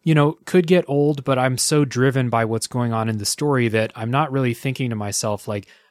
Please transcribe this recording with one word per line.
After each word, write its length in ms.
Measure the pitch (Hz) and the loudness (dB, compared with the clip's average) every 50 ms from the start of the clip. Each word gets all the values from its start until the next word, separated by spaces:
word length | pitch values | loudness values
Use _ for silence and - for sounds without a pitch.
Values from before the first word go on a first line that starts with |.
| - | -2
you 100 | 165 160 | 2 4
know, 240 | 151 143 147 160 - _ | 4 4 2 0 -4 _
could 220 | - - 185 175 | 0 2 2 4
get 180 | 160 185 180 160 | 4 4 2 2
old, 380 | - 143 143 147 147 156 139 127 | 2 0 2 2 2 0 0 -2
but 140 | - 135 127 | -2 0 2
I'm 200 | 127 131 127 120 | 2 0 0 0
so 260 | - - 156 151 147 | -2 0 2 2 2
driven 440 | 131 - 123 127 135 127 135 127 120 | 2 2 2 2 2 2 2 0 0
by 140 | 117 117 113 | 0 0 0
what's 220 | 110 113 113 - - | 0 -2 -4 -4 -4
going 240 | - 123 120 117 113 | -4 -2 -2 -2 -2
on 160 | 113 113 113 | -2 -2 -2
in 100 | 110 107 | -2 -4
the 60 | 101 | -4
story 440 | - - - 147 147 139 127 120 113 | -4 -4 -2 0 0 2 2 2 2
that 220 | 107 110 110 113 - | 2 0 0 -2 -4
I'm 140 | - 113 117 | -6 -6 -2
not 200 | 123 139 156 143 | -2 -2 -2 0
really 240 | 131 135 131 123 117 | -2 -2 0 -2 -2
thinking 360 | - - 139 127 - 135 123 | -4 -4 -6 -4 -4 -4 -4
to 60 | 113 | -4
myself, 520 | 107 104 104 101 - - 110 104 104 - - | -4 -4 -4 -4 -4 -4 -4 -4 -4 -6 -6
like, 180 | 104 101 98 - - _ _ _ | -8 -8 -8 -12 -18 _ _ _